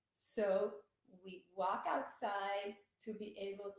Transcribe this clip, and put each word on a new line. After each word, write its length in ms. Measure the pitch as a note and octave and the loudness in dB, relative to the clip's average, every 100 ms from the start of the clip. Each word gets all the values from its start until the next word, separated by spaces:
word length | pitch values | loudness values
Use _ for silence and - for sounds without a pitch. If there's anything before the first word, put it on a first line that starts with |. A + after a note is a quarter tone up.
| _ | _
So 580 | - - - G3+ F#3+ G#3 - - _ _ F#3 | -16 -6 2 4 6 4 -2 -14 _ _ -16
we 200 | F#3+ F#3 - | -14 -14 -12
walk 300 | F#3 F#3 A3+ - | 0 2 2 2
outside 840 | C#4+ - - A3 G3+ G3 G3+ G3+ G#3+ - _ | 2 0 -2 -2 0 0 0 -2 -6 -14 _
to 80 | A3+ | -8
be 240 | G#3 G#3 - | -6 -6 -6
able 360 | G3 G3 G3+ | -6 -4 -6